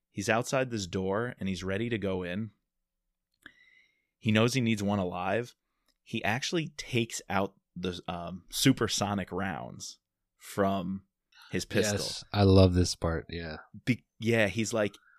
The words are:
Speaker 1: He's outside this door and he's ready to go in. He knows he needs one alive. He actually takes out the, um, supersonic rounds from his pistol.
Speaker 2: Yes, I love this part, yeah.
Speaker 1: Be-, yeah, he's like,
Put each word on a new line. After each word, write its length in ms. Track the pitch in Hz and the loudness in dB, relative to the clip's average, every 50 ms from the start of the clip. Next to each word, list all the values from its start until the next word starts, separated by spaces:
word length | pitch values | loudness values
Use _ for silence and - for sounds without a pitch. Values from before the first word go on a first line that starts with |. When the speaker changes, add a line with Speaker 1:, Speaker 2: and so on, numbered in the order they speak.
| _ _ - | _ _ -10
Speaker 1:
He's 160 | 107 95 113 | -6 -2 0
outside 420 | 110 117 127 - 143 131 131 127 | 0 0 0 0 -2 -2 -2 -2
this 160 | 117 110 95 | -4 -6 -6
door 480 | 85 90 95 95 95 98 107 120 123 - - | -4 -4 -4 -2 0 -2 -2 -2 -4 -6 -6
and 80 | 95 95 | -6 -4
he's 160 | 92 87 92 | -4 -4 -4
ready 240 | 95 95 101 117 120 | -4 -4 -2 -2 -2
to 100 | 117 104 | -4 -4
go 240 | 95 95 95 92 90 | -2 -4 -4 -4 -4
in. 280 | 87 87 101 113 110 _ _ _ _ _ _ _ _ _ _ _ _ _ _ _ _ _ _ _ - _ _ _ _ _ _ _ _ _ _ _ _ _ _ | -6 -6 -6 -6 -8 _ _ _ _ _ _ _ _ _ _ _ _ _ _ _ _ _ _ _ -20 _ _ _ _ _ _ _ _ _ _ _ _ _ _
He 120 | - 113 | -2 2
knows 240 | 107 110 113 120 120 | 4 4 4 4 2
he 60 | 135 | 2
needs 220 | 120 113 113 101 101 | 0 0 0 0 0
one 160 | 98 104 101 | -2 0 0
alive. 560 | 92 90 90 90 90 95 101 113 120 120 - _ _ _ _ _ _ _ _ _ _ | -2 -2 -4 -4 -2 -2 -2 -2 -2 -6 -12 _ _ _ _ _ _ _ _ _ _
He 180 | - - 110 - | -8 -8 -4 -2
actually 460 | 98 110 131 - - - 170 156 - - | -2 -2 -2 -2 -2 -4 -4 -4 -4 -10
takes 460 | - - - - 117 113 110 - - - - | -14 -10 -4 -2 -2 -2 -2 -4 -12 -8 -2
out 240 | 95 95 98 98 _ _ _ _ - | -2 0 0 -2 _ _ _ _ -14
the, 260 | 87 90 92 87 87 - | -8 -8 -6 -6 -8 -8
um, 360 | - 90 87 87 85 90 95 - - | -8 -8 -8 -8 -10 -12 -14 -14 -10
supersonic 800 | - - - 135 131 - 117 98 - - 104 98 101 101 90 - 90 | -4 2 4 4 4 4 2 0 0 -2 -2 -2 -2 -4 -4 -4 -4
rounds 640 | 87 98 95 82 62 60 58 50 - - - - _ _ _ _ _ _ _ _ _ | -4 -4 -4 -4 -6 -8 -12 -12 -14 -16 -16 -16 _ _ _ _ _ _ _ _ _
from 640 | - - - 107 98 98 98 95 87 90 95 98 - _ _ _ _ _ _ - - - | -18 -10 -2 0 2 2 2 0 -2 -4 -6 -8 -10 _ _ _ _ _ _ -20 -14 -6
his 140 | - 92 - | -6 -6 -4
pistol. 340 | - - 107 101 104 104 98 | -2 0 0 2 2 0 -2
Speaker 2:
Yes, 260 | - - - - - - - | -2 -6 -8 -10 -10 -4 2
I 100 | 104 101 | 4 6
love 320 | 95 95 95 95 92 87 | 8 10 10 10 8 8
this 200 | 90 90 - - | 6 2 2 0
part, 320 | - - 85 82 80 - - | -4 -2 -2 -2 -4 -6 -8
yeah. 260 | - 85 85 80 78 - - _ - 104 - | -10 -10 -8 -8 -10 -12 -14 _ -18 -10 -2
Speaker 1:
Be-, 200 | - 120 - _ _ _ - | -2 -2 -2 _ _ _ -6
yeah, 260 | 110 110 117 113 107 98 | -2 0 2 4 2 2
he's 240 | 90 117 110 104 - | 2 -2 -2 -2 0
like, 220 | 110 104 104 - - _ _ _ | 0 0 0 -2 -8 _ _ _